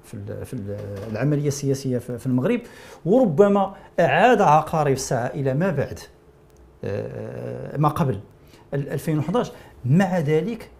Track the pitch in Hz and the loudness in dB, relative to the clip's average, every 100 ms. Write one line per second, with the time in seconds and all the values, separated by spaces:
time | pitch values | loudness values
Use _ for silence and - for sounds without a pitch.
0 | - 110 104 101 101 127 101 101 98 101 | -16 -14 -12 -12 -10 -10 -8 -10 -10 -10
1 | 110 107 139 147 143 139 139 135 135 123 | -8 -2 0 0 -2 -2 -2 -2 -2 -4
2 | - 120 131 127 147 - - - - - | -4 -6 0 0 2 -2 -4 -20 -20 -10
3 | 156 233 240 139 202 202 196 - - - | 2 4 4 6 4 6 0 -4 -8 0
4 | 165 147 226 247 180 151 - 165 147 131 | 2 6 6 6 6 6 4 0 2 0
5 | - 131 123 160 135 135 190 139 113 - | 0 -2 -2 -2 -2 0 0 -2 -4 -6
6 | - _ _ _ _ - - _ 104 101 | -16 _ _ _ _ -20 -20 _ -6 -6
7 | 113 127 110 123 120 123 - 139 151 - | -6 -10 -12 -10 -10 -10 -8 0 0 2
8 | 147 101 - - - - - 143 139 151 | -2 -2 -8 -20 -20 -20 -8 -8 -6 -6
9 | 165 156 - 220 202 - - - 120 160 | -2 -2 -2 -2 -4 -10 -20 -10 2 2
10 | 190 180 143 156 180 240 - | 2 0 0 0 -2 -8 -12